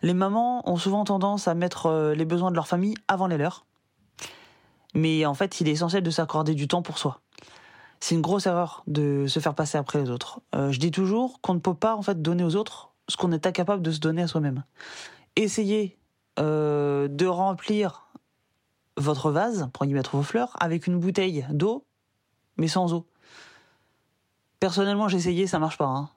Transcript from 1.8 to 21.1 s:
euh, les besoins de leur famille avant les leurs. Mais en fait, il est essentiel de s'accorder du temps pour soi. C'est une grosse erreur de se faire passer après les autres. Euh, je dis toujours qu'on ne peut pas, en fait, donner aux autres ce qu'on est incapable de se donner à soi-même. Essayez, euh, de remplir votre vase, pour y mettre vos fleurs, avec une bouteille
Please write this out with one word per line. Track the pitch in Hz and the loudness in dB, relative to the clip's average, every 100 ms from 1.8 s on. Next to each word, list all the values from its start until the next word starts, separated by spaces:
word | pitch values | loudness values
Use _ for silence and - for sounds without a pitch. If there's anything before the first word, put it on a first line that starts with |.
| 170 | 0
euh, | 160 151 | 2 2
les | 151 | 0
besoins | 160 170 180 | 0 0 2
de | 170 | 0
leur | 151 | 0
famille | 180 196 214 - | 0 0 -2 -2
avant | 190 190 | 0 2
les | 160 | 0
leurs. | 151 - _ _ _ _ _ - - - - _ _ _ _ | -2 -4 _ _ _ _ _ -18 -18 -18 -20 _ _ _ _
Mais | - 160 160 151 | 0 2 2 2
en | |
fait, | 139 196 - | 0 -2 0
il | 156 | 0
est | |
essentiel | 151 170 196 | 2 0 0
de | 170 | 0
s'accorder | 160 160 156 156 | 0 0 0 0
du | 151 143 | 0 2
temps | 175 | 0
pour | 170 - | -2 -4
soi. | 147 - _ - - - - - - _ | -4 -4 _ -20 -20 -20 -20 -20 -20 _
C'est | - | 0
une | 165 | 0
grosse | 156 196 185 | 2 2 2
erreur | 175 170 - - | 0 -2 -6 -4
de | 151 147 139 139 | 0 2 2 0
se | 156 | 0
faire | 151 | -2
passer | 147 151 151 | 0 0 0
après | 135 147 | 0 -2
les | 135 | 0
autres. | 123 - - _ | -4 -8 -14 _
Euh, | 143 139 | -2 0
je | 135 | 0
dis | 160 | 0
toujours | 160 190 220 254 - | 2 2 2 0 -4
qu'on | - | -2
ne | 175 | 0
peut | 190 | 0
pas, | 170 220 220 | 0 0 0
en | |
fait, | 202 190 | -2 -2
donner | 156 175 | 0 0
aux | 175 180 | 2 0
autres | 214 - - _ - | -4 -10 -20 _ -10
ce | - | -2
qu'on | 180 | 0
est | 165 185 | 2 0
incapable | 180 175 202 | 0 0 0
de | 160 | 0
se | 156 | 0
donner | 160 160 | 0 0
à | 170 | 0
soi-même. | 165 147 131 - _ - - - - _ - | 0 0 -2 -8 _ -18 -16 -18 -20 _ 0
Essayez, | 214 - 202 214 202 - _ _ _ - | 0 0 0 0 0 -6 _ _ _ -2
euh, | 151 151 151 147 143 143 143 | 0 2 2 2 2 0 -2
de | 143 185 | 0 0
remplir | 175 190 180 - 208 196 - - - _ _ _ _ _ _ _ - | 2 0 -2 -2 0 0 -4 -20 -20 _ _ _ _ _ _ _ -2
votre | 143 143 156 | 0 2 2
vase, | 147 220 220 131 | 2 0 0 -4
pour | - | -2
y | 139 | 0
mettre | 139 131 139 | 0 0 -2
vos | |
fleurs, | 143 226 247 - | 0 0 -2 -2
avec | 170 165 165 | -2 0 0
une | 175 | 0
bouteille | 175 | 2